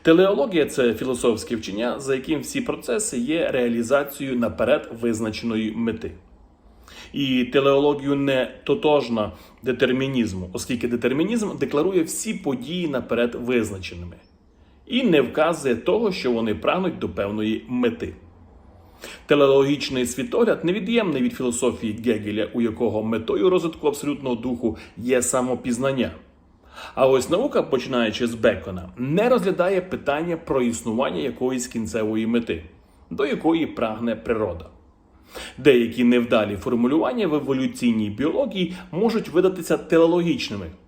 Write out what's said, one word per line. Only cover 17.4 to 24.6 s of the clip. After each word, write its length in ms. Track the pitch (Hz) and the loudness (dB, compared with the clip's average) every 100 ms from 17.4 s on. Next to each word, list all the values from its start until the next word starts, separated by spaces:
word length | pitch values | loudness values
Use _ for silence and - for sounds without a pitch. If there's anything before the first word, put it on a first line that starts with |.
| 110 110 - | -2 -2 -4
мети. 460 | 123 123 117 - - - - - - - - - - - - - | 0 0 -2 -10 -12 -20 -20 -20 -20 -20 -20 -20 -20 -18 -18 2
Телеологічний 800 | 147 139 139 139 143 - 131 120 | 6 8 6 6 2 -2 -2 -2
світогляд 600 | - 120 - 226 151 165 | -4 -2 2 2 2 0
невід'ємний 560 | 202 190 233 196 139 | -2 0 0 0 0
від 120 | 123 | 0
філософії 680 | - 127 117 123 - 110 104 120 | 0 -4 0 -2 -2 -6 -2 -2
Гегеля, 420 | 107 104 104 101 | -2 -2 -4 -4
у 80 | 120 | -2
якого 420 | 117 107 117 107 | -2 0 -2 0
метою 460 | 107 113 - - 190 | -2 -4 -2 2 2
розвитку 380 | 180 160 - 151 | 2 -2 -2 -2
абсолютного 480 | 143 143 139 135 120 | -2 -4 -4 -4 -4
духу 420 | 123 120 | -4 -2